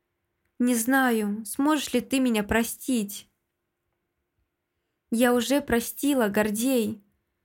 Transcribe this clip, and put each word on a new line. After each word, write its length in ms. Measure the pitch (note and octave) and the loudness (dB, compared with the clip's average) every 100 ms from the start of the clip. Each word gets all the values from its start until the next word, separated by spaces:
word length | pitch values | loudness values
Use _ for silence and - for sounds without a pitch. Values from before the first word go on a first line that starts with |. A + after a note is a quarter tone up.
| _ _ _ _ _ - | _ _ _ _ _ -2
Не 160 | B3 | 0
знаю, 720 | A#3+ A3+ C4+ B3+ A3+ G#3 G#3 | 0 2 2 2 2 0 -4
сможешь 480 | A3+ - C#4+ D#4 - | -8 -2 0 0 0
ли 80 | B3 | -2
ты 200 | - C4+ | 0 0
меня 220 | B3+ A3 | 2 0
простить». 840 | G#3 A3 A#3 - - B3 G3+ - - _ _ _ _ _ _ _ _ _ _ _ _ _ _ _ _ _ - | 0 0 0 -6 -4 -2 -2 -8 -18 _ _ _ _ _ _ _ _ _ _ _ _ _ _ _ _ _ -4
«Я 220 | A3+ B3 | 2 2
уже 280 | B3 A#3 C#4+ | 2 2 0
простила, 680 | C#4+ A#3 A#3 - C#4 C#4 G#3+ | 0 -2 -2 -4 -2 0 2
Гордей. 760 | G3+ G#3+ G#3 B3 C4 G#3+ G#3+ _ _ _ _ | 0 0 0 0 0 0 -6 _ _ _ _